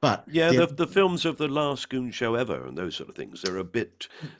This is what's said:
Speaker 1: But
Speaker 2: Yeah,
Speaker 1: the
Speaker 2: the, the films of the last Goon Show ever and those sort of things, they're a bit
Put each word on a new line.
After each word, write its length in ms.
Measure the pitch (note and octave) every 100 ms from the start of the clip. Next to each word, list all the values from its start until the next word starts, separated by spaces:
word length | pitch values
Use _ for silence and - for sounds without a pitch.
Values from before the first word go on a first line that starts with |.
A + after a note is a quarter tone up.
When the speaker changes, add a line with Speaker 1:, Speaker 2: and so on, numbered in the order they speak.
Speaker 1:
But 240 | C#3+ G2+ -
Speaker 2:
Yeah, 220 | D#3 E3
Speaker 1:
the 140 | E3+ E3+
Speaker 2:
the, 200 | D3 E3
the 20 |
films 380 | G3 F#3+ F3 E3
of 120 | C#3+
the 100 | D3+
last 420 | C#3+ D3 B2+ -
Goon 220 | C3 B2
Show 240 | - A#2 A#2
ever 300 | A#2+ C#2+ B1+
and 120 | C#2+
those 180 | F2+ -
sort 140 | -
of 60 | -
things, 260 | - E2
they're 160 | F#2+ F#2
a 60 |
bit 440 | F2+ A#2 - - - - D3